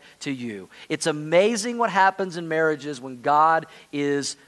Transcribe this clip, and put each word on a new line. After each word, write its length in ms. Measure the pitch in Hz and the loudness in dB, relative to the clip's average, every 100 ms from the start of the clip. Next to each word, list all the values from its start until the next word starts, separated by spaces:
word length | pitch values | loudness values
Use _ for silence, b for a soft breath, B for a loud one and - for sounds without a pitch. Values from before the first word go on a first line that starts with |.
| B - | B -12
to 120 | 147 | -8
you." 380 | 131 120 101 92 B - | -6 -8 -10 -14 B -8
It's 200 | 156 165 | -4 -2
amazing 720 | 151 151 170 208 233 233 240 | -4 2 4 4 0 -4 -2
what 100 | 226 | 0
happens 480 | 190 190 190 190 170 | 4 4 2 -4 -6
in 100 | 165 | -2
marriages 540 | 160 160 151 143 131 | 0 2 0 -6 -10
when 220 | 131 123 | -10 -4
God 420 | 143 147 160 160 160 B B | 2 4 4 2 -2 B B
is 440 | 143 143 143 131 - | -4 0 0 -4 -8